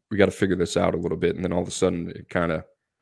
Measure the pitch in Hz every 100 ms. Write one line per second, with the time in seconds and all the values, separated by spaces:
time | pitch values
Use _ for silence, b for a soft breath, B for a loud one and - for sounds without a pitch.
0 | - 101 95 - 98 90 87 - 90 85
1 | 85 - 101 - 90 87 90 - 92 87
2 | 87 - - 92 85 80 - _ _ _